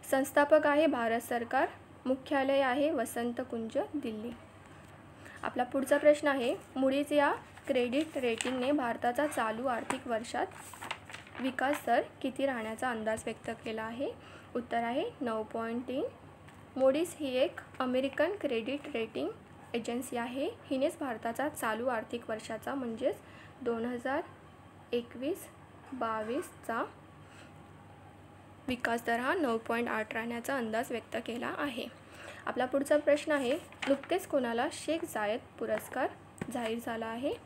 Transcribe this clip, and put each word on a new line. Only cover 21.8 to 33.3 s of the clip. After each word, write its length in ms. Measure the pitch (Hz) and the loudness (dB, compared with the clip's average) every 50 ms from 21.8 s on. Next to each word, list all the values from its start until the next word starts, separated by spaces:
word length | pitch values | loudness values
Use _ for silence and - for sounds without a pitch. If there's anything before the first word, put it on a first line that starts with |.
| 240 | 0
आर्थिक 440 | 262 247 220 214 - - 240 233 - | 0 0 0 -2 -4 -6 -8 -4 -4
वर्षाचा 440 | 226 220 - - 226 214 - - 262 | -6 -6 -4 -8 -8 -6 -4 -4 -4
म्हणजेच 420 | 277 254 233 226 226 - 285 415 - - - - - - - - - | -4 -4 -4 -4 0 0 0 0 0 -8 -18 -20 -18 -18 -20 -16 -6
दोन 240 | 269 240 233 226 226 | -2 -2 -2 0 -2
हजार 360 | 240 247 240 240 262 269 302 349 - - - - - - - - - - - - - - | -2 -4 -2 -2 0 0 0 -2 -4 -10 -18 -20 -20 -20 -20 -20 -20 -20 -20 -8 -2 -2
एकवीस 560 | 240 233 - - 240 254 285 381 370 - - - - - - - - - - - | -2 -2 -2 -10 -4 -2 -2 -2 -2 -6 -14 -16 -20 -20 -20 -20 -20 -14 -12 -6
बावीसचा 920 | 254 247 226 220 220 214 220 240 285 370 - - - - - 226 233 294 427 - - - - - - - - - - - - - - - - - - - - - - - - - - - - - - - - - - - - | -4 -2 -2 0 -2 -2 -2 -2 -2 -2 -4 -12 -14 -6 -4 -2 -2 -2 -4 -6 -16 -20 -20 -20 -20 -20 -20 -20 -20 -20 -20 -20 -20 -20 -20 -20 -20 -20 -20 -20 -20 -20 -20 -20 -20 -20 -20 -20 -20 -20 -20 -20 -14 -4 -4
विकास 360 | 254 240 - - 233 233 233 | -4 0 0 0 0 0 2
दर 140 | - 233 233 | 2 2 2
हा 160 | 247 269 330 | 2 2 2
नऊ 240 | 392 311 254 226 226 | 2 4 2 2 0
पॉइंट 300 | 226 - 233 233 240 - | 0 0 0 0 2 0
आठ 260 | - 220 214 - - | 0 -2 -2 -2 -4
राहण्याचा 420 | 226 220 233 233 233 233 - 277 | -4 -4 -2 -4 -4 -2 -2 0
अंदाज 340 | 269 233 220 214 220 254 - | 0 0 0 0 0 0 0
व्यक्त 260 | 247 226 214 - - 226 233 | -4 -6 -6 -4 -6 -6 -4
केला 280 | - 226 240 240 - 339 - | -4 -6 -4 -4 -4 -2 -2
आहे. 280 | 294 285 240 240 - 240 - - - - - - - - - - - | -2 -2 -2 -4 -8 -8 -10 -16 -20 -18 -18 -16 -14 -14 -14 -8 -6
आपला 180 | - - 240 247 | -4 0 0 0
पुढचा 340 | 254 - 277 277 - 311 294 | 2 2 2 4 6 4 6
प्रश्न 340 | 294 - 285 294 - - | 8 6 4 6 6 2